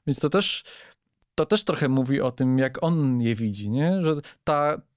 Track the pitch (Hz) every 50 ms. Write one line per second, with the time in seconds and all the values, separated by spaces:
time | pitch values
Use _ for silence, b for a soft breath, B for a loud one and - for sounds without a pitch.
0 | _ 147 135 - - 143 180 202 - - - - B B B B B B B _
1 | _ _ _ _ _ _ _ - 156 - 214 214 - - 156 - 151 131 135 135
2 | 127 127 139 139 143 127 123 - 131 127 127 131 131 131 135 - 170 165 170 160
3 | 143 131 123 120 117 113 113 107 113 107 98 101 104 104 117 135 151 175 190 190
4 | 170 156 156 147 B B B B _ 165 151 147 147 147 156 - - _ _